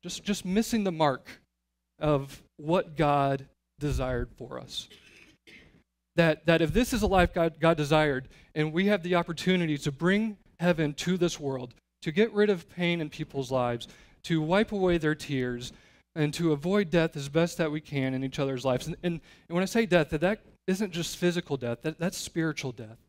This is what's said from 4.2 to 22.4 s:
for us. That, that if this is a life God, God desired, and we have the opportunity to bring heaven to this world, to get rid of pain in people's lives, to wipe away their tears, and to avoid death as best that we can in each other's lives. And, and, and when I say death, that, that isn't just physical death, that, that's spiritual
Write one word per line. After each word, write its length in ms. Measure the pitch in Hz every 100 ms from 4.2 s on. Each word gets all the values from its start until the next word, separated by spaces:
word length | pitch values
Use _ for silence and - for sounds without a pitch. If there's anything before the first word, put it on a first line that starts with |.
| 123 -
for 220 | 120 127
us. 300 | 123 - - - - - - _ - - - _ _ _ _ -
That, 300 | 165 156 -
that 160 | 165
if 100 | 165
this 200 | 170 240
is 100 | 240
a 40 | 202
life 280 | 190 175
God, 200 | - 165 156
God 180 | 165 165
desired, 520 | 147 156 156 131 131 - -
and 180 | 156 151
we 140 | 156 196
have 160 | 208
the 120 | 170
opportunity 600 | 175 175 160 - 185 165 147
to 140 | 151
bring 440 | 135 170 202 220 202 _ _
heaven 340 | 175 165 151
to 220 | 147 - 180
this 220 | 175 -
world, 340 | 143 131 123 - _ _
to 100 | -
get 200 | 156 220
rid 180 | 208 208
of 180 | 190 -
pain 300 | - 175 170
in 80 | 156
people's 420 | - 156 139 127
lives, 380 | 131 123 120 - - - _
to 160 | - 165
wipe 320 | 156 185 226
away 260 | 208 185 170
their 160 | 151
tears, 580 | 151 - 139 123 120 123 - _ _ _
and 180 | - 151
to 180 | 147 170
avoid 380 | 147 165 202 185
death 260 | 170 165 151
as 120 | 139
best 300 | 151 170 -
that 120 | 160
we 100 | 156
can 340 | 156 143 131
in 100 | 131
each 140 | 131 131
other's 260 | 139 131
lives. 220 | 131 127 156
And, 100 | 175
and, 180 | 180 170 - - _
and 60 |
when 80 | 170
I 40 | 190
say 200 | 226 220
death, 240 | 175 147
that, 100 | 156
that 200 | 175 220 - _ -
isn't 260 | 185 208
just 240 | 170 160 -
physical 400 | 175 175 - 139
death, 260 | 120 117
that, 160 | 156 160
that's 180 | 165 -
spiritual 540 | - 170